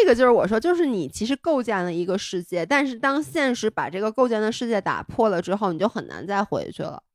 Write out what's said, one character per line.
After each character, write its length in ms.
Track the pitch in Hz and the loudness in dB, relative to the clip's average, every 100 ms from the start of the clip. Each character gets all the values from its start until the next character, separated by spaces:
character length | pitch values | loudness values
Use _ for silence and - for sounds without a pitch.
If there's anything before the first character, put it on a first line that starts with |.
| 370 | 8
个 80 | |
就 100 | 233 | 6
是 60 | 254 | 6
我 180 | 220 190 | 6 4
说， 100 | 226 | 2
就 160 | 320 | 2
是 120 | 349 302 | 2 2
你 200 | 202 143 | 0 -4
其 200 | - 220 | -4 -4
实 100 | 277 | -2
构 260 | 339 285 | 0 0
建 220 | 233 196 | 0 -2
了 80 | 175 | -2
一 140 | 170 180 | -2 -2
个 100 | 190 | -2
世 260 | - 185 | -2 -6
界， 220 | 175 175 | -4 -4
但 200 | 165 277 | 0 0
是 140 | 277 233 | 0 -2
当 240 | 269 277 | -2 -2
现 320 | 196 311 269 | -2 -2 0
实 140 | 240 214 | 0 -2
把 220 | 160 135 | -2 -6
这 100 | 185 | -4
个 100 | 214 | -2
构 160 | 220 247 | 0 2
建 140 | 214 | 2
的 100 | 214 | -2
世 160 | 233 233 | -2 -2
界 140 | 214 | -2
打 220 | 180 110 | -2 -4
破 260 | - - 220 | -4 0 2
了 140 | 175 | 2
之 120 | 175 | -2
后， 160 | 202 202 | -2 -2
你 80 | 160 | 0
就 80 | 208 | -2
很 180 | 214 - | -2 -10
难 180 | 78 165 | -10 -6
再 160 | 196 | -4
回 280 | 208 113 - | -2 -4 -6
去 100 | - | -8
了。 200 | - - _ | -10 -10 _